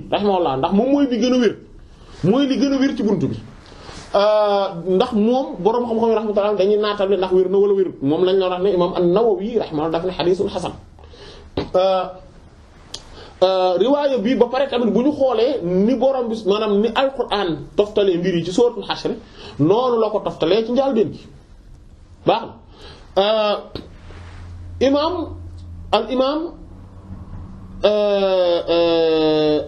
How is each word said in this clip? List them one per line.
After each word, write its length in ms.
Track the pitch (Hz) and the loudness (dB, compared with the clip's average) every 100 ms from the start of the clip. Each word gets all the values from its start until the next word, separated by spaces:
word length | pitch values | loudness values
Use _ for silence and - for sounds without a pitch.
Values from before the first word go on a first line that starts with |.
| - | -2
rahimahullah, 460 | 170 202 185 160 135 | -2 2 2 0 0
ndax 140 | 165 | 2
moom 180 | 196 262 | 2 4
mooy 140 | 285 277 | 2 2
bi 100 | 240 | 2
gën 140 | 247 | 2
a 40 | 254 | 2
wér, 180 | 220 147 - - - - - - | 2 0 -8 -20 -20 -20 -20 -2
mooy 220 | 156 247 277 | 2 2 2
li 100 | 233 | 2
gën 140 | 277 | 2
a 60 | 269 | 2
wér 180 | 269 - | 0 0
ci 60 | |
buntu 260 | 214 185 131 | 0 0 0
bi. 80 | - - - - - - - - | -4 -10 -20 -20 -20 -20 -18 -2
Euh, 520 | 202 208 214 208 202 190 170 170 | 2 4 4 4 2 0 -4 0
ndax 240 | 185 247 | 0 2
moom 440 | 226 214 254 311 208 | 2 2 2 -2 -2
boroom 260 | 180 240 240 | 0 0 0
xam-xam 200 | 226 226 | 0 2
yi 60 | |
rahmatullah 400 | 220 214 202 202 208 | 0 0 0 0 2
dañuy 220 | 196 208 | 2 2
naatable 380 | 208 202 190 196 | 0 0 0 0
ndax 160 | 185 | 2
wér 160 | 185 180 | 2 4
na 80 | 196 | 4
wala 160 | 202 | 4
wérul, 200 | 196 185 - | 2 0 -2
moom 220 | 139 160 | -2 0
lañ 120 | 185 190 | 2 2
la 100 | 185 | 0
wax 140 | 180 | 0
ne 80 | 196 | 0
imam 200 | 185 175 180 | 0 0 0
an-Nawawi 600 | 175 190 233 180 208 233 | 2 2 2 0 -2 -4
rahimahullah 320 | 151 151 160 | -4 -4 -2
daf 120 | 165 | -2
ne 60 | 185 | -4
hadiisul 360 | 180 165 185 196 | -2 -2 0 -2
hasan. 240 | 196 165 - - - - - - - - - - | -4 -8 -10 -18 -20 -20 -20 -20 -20 -12 -8 -2
Euh, 300 | 185 190 190 180 - - - - - - - - - - - - - | 2 2 2 -2 -8 -20 -20 -20 -20 -20 -20 -18 -18 -16 -20 -20 0
euh, 300 | 185 190 185 180 | 0 2 2 2
riwaaya 400 | 226 285 294 254 | 2 2 0 0
bi 160 | 202 | 0
ba 120 | 220 233 | 2 2
pare 220 | 262 277 | 2 -2
tamit 220 | 240 220 | 0 0
bu 100 | 190 | 2
ñu 100 | 277 | 0
xoolee 480 | 277 262 220 247 262 | 2 0 2 0 0
ni 320 | 170 185 208 254 | -2 0 2 2
borom 320 | 254 269 233 | 0 0 -2
bi, 80 | 220 180 | -4 -2
maanaam 340 | 208 214 202 | 0 0 0
ni 80 | 226 | 0
Alquran 640 | 233 269 262 226 202 190 147 - - | 0 0 -2 -4 -2 -2 -6 -4 -2
toftalee 400 | 208 208 196 170 | 0 2 2 2
mbir 160 | 185 175 | 0 -2
yi 80 | |
ci 80 | 165 | 0
suuratul 320 | 185 240 233 180 | 2 2 0 -4
Hashr, 220 | 156 - 226 - - - - | -4 -4 -6 -10 -20 -14 0
noonu 400 | 151 214 254 233 | 2 4 2 2
la 80 | 214 | 2
ko 100 | 208 | 0
toftalee 440 | 170 - 160 208 | -4 -2 2 2
ci 80 | 226 | 2
njàlbéen 380 | 247 269 226 156 | 2 2 2 0
gi. 80 | - - - - - - - - - - - - | -4 -16 -20 -20 -20 -20 -20 -20 -20 -20 -4 0
Baax 160 | 214 | 0
na. 120 | 208 - - - - - - 185 | -2 -14 -20 -20 -20 -20 -4 0
Euh, 400 | 202 220 208 202 - - - - - - - - - - - - | 2 2 0 -2 -6 -14 -16 -20 -18 -18 -18 -16 -16 -16 -16 0
imam, 560 | 262 285 320 349 - - - - - - - | 2 2 0 -4 -8 -10 -14 -16 -16 -16 -2
al 140 | 208 226 | -2 0
imam, 300 | 254 262 302 339 - - - - - - - - - - - - - | 0 0 0 -6 -10 -20 -20 -20 -20 -16 -16 -14 -14 -14 -16 -16 -2
euh, 760 | 196 208 208 202 196 185 180 170 - | 0 2 2 2 2 2 2 0 0
euh, 920 | 170 170 165 165 160 156 156 151 151 | 2 2 2 2 2 2 2 2 2